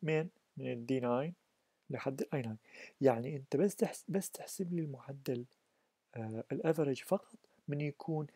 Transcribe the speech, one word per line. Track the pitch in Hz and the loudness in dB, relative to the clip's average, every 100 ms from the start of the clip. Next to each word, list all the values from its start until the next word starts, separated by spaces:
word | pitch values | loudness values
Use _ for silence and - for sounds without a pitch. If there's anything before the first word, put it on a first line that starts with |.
مين؟ | 156 156 170 _ _ - | 2 2 2 _ _ -8
من | 131 | -4
ال | 123 117 | -4 0
دي | 131 | 2
ناين | 120 123 156 - _ _ _ _ - | 4 2 0 -6 _ _ _ _ -6
لحد | 135 139 135 | -4 -2 -2
ال | - | -2
آي | 147 | -2
ناين. | 117 110 _ - - - | -2 -6 _ -20 -14 4
يعني | 135 117 131 147 | 4 4 0 -6
أنت | 139 143 | 0 4
بس | 196 - | 4 4
تحس-، | 208 - - | 0 -2 -2
بس | 190 - | -2 -2
تحسب | - - - 175 | -8 -10 -6 -2
لي | 175 | -2
المعدل، | 151 127 - 139 139 123 123 _ _ _ _ _ _ 120 | -2 -6 -12 -8 -2 -2 -4 _ _ _ _ _ _ -8
آه، | 110 110 - | -6 -6 -4
الافرج | 170 165 160 143 127 | 0 2 4 4 0
فقط | - 196 - - _ _ - | 2 0 0 -20 _ _ -6
من | 143 | -2
يكون | 147 - - 156 151 | -2 -4 -4 -4 -4